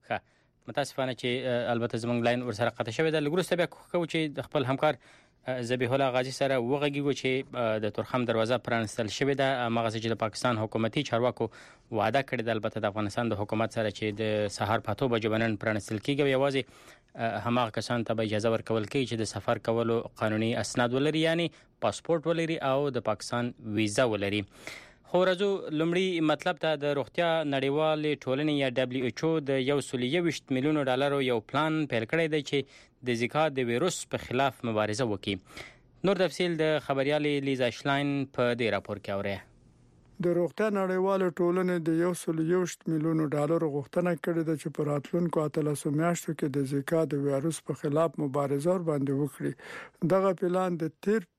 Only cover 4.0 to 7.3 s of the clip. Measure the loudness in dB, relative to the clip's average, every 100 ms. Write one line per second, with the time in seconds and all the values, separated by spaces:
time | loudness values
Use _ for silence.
4 | 0 -2 -2 -4 -4 -2 0 2 2 0
5 | -8 -20 _ _ -6 -6 -2 0 2 2
6 | 2 2 -2 -2 0 2 2 0 0 0
7 | -2 0 0